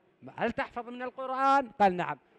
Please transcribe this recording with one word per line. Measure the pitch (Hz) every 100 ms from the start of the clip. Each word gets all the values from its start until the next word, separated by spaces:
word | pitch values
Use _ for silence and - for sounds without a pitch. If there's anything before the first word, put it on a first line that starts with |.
| _ _ 127 -
"هل | 214
تحفظ | 233 226 247 233
من | 247
القرآن؟" | 254 254 262 262 269 277 240 -
قال: | 202 180
"نعم، | 143 147 _